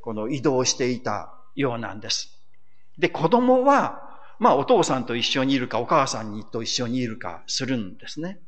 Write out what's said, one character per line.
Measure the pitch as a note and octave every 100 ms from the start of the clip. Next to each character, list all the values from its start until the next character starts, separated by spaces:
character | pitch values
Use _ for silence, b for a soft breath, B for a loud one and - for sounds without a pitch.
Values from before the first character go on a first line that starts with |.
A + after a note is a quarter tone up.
こ | -
の | G#2+ A2
移 | C#3+
動 | D3 C3 B2+
し |
て | - B2+
い | B2
た | - G#2 E2 - - -
よ | C3+ A#2
う |
な | A2
ん | G2+
で | A2
す。 | - - - - - - - - -
で、 | F3
子 | - D#3+
供 | A#3+ B3 B3+
は、 | C4 C#4 D#3 - - B B B
ま | G#3+
あ、 | C#3
お | C3+
父 | B3
さ | D#3+ C3
ん | A2
と | A#2+
一 |
緒 | A#2 C#3
に | C3
い | C3+
る | A#2+
か、 | A2+
お | A#2+
母 | D#3+ C3+
さ | A#2
ん | G#2+
に | G#2
と | G#2+ A#2
一 | A2+
緒 | - A#2+
に | B2+
い | B2
る | A2
か | F2 E2+ -
す | - C3
る | C3
ん | G2 G2
で | -
す | -
ね。 | E3+ G3